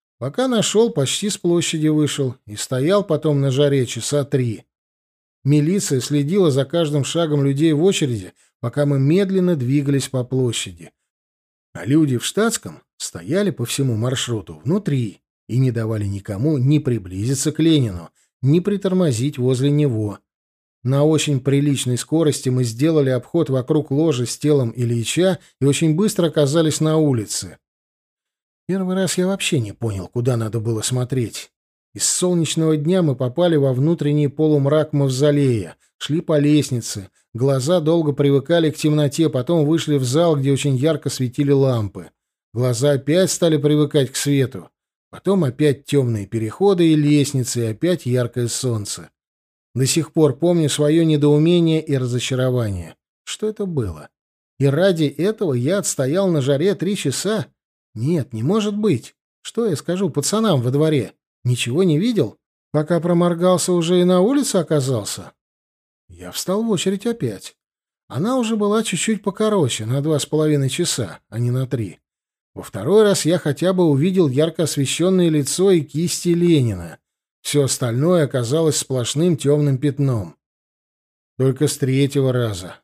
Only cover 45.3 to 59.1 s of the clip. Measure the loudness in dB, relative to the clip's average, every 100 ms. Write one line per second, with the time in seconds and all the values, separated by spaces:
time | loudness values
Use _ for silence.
45.3 | 0 0 2 0 0 -2 0 0 -2 -4
46.3 | -4 -6 0 2 4 4 4 4 2 2
47.3 | -2 -2 -2 -4 -2 -2 -2 0 -2 -2
48.3 | -4 -4 -4 -4 -4 -6 -12 -14 _ _
49.3 | _ _ _ _ -2 0 0 -2 2 2
50.3 | 2 0 2 0 0 2 2 2 2 4
51.3 | 4 4 4 2 0 -2 -4 -2 -4 -2
52.3 | -2 0 0 -2 -6 -10 -18 _ _ -16
53.3 | -8 -6 -4 -4 -4 -4 -8 -16 _ _
54.3 | _ _ -2 0 2 2 2 -2 -2 -4
55.3 | -2 -2 0 0 -2 -2 -4 -2 0 0
56.3 | 0 0 0 0 0 -2 -2 -4 -4 -2
57.3 | -4 -6 _ _ _ _ -6 -2 -2 -4
58.3 | -4 0 0 0 0 0 0 -4